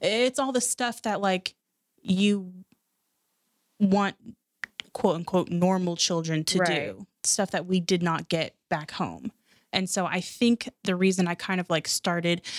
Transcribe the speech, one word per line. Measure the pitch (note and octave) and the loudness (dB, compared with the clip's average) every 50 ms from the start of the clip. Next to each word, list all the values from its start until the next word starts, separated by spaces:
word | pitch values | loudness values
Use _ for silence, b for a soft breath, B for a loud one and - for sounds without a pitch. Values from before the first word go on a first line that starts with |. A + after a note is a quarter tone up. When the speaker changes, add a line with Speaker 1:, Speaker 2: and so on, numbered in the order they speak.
| B | B
Speaker 1:
it's | F3 G#3+ A#3 B3 C4 B3+ - | 2 2 4 2 2 2 0
all | C4+ C4 B3+ | 0 0 0
the | B3 | 0
stuff | A#3+ - - - B3 A#3+ A3+ - - | 0 0 -2 -2 -2 -4 -4 -4 -4
that, | A3+ G3+ G3 G3+ | -2 -2 0 2
like, | G3 F#3 F#3 F#3 - - _ _ _ _ _ _ _ _ _ - | 2 2 0 -2 -6 -10 _ _ _ _ _ _ _ _ _ -2
you | F3+ F#3 F#3 G3+ G#3 G3+ G3+ F#3+ F3+ F#3 F#3 F#3 - _ _ _ _ _ _ _ _ _ _ _ _ _ _ _ _ _ _ _ _ _ - | 0 2 4 4 4 4 2 -2 -8 -14 -18 -20 -20 _ _ _ _ _ _ _ _ _ _ _ _ _ _ _ _ _ _ _ _ _ 2
want, | G#3 F#3+ F#3+ G3+ G3+ F#3+ - _ - - - _ _ _ _ _ - - _ - - _ - | 2 4 4 4 2 2 -2 _ -14 -20 -20 _ _ _ _ _ -18 -16 _ -16 -16 _ -4
quote | - - G3+ D#3 | 0 2 2 2
unquote, | E3 F3 - - F3+ E3 - | 0 -2 0 0 0 0 0
normal | F3 E3+ F3+ F#3 F#3+ F#3 F3+ F3 E3+ | 0 2 2 2 2 2 0 -2 -2
children | E3 - - F3+ E3 D#3+ D#3+ D#3+ D#3 D#3+ | 0 0 0 0 0 0 0 -2 0 0
to | - - F#3 | 0 2 2
Speaker 2:
Right. | F3+ E3+ D#3 D3 D3 - F#2+ | 2 2 0 0 -2 -6 -8
Speaker 1:
do, | G2 G3+ - _ _ - | -12 -16 -20 _ _ -2
stuff | - - - G3 - - | 0 0 0 0 0 -2
that | F3 E3 | -4 -2
we | F3+ F#3+ F#3 | 0 0 0
did | E3+ - F#3+ F3 F3 | 2 2 0 2 2
not | E3+ E3 D3+ E3 - | 0 -2 -2 -2 -2
get | - D#3+ D#3+ - - _ _ - | -2 -2 -2 -4 -8 _ _ -6
back | F3 D3+ D3+ - - | -6 -6 -4 -6 -6
home. | - F3+ F#2 E2 D#2 - - - _ b b b b b b b | -6 -6 -6 -6 -8 -10 -12 -12 _ b b b b b b b
And | F#3+ F#3+ F3 | -4 -4 -2
so | - G3+ F3+ | -2 -2 -2
I | E3 - F#3 | -2 -2 -4
think | F3+ - - - B3 A#3 A#3+ A#3 - - - _ - | -6 -8 -2 2 2 4 4 2 -2 -8 -14 _ -2
the | - F#3 | -2 0
reason | F3+ F#3+ F#3+ F#3 F#3 F#3 E3+ | 4 4 4 4 4 2 0
I | F3 | 0
kind | - - - F#3+ F3+ | -4 -4 -2 -2 -2
of, | F3+ - | 0 0
like, | F3 D#3 - | 0 0 0
started, | - - - - F#3+ F3 E3+ E3+ E3+ E3+ F3 - B B | 0 -4 -2 0 0 0 0 2 0 0 0 -2 B B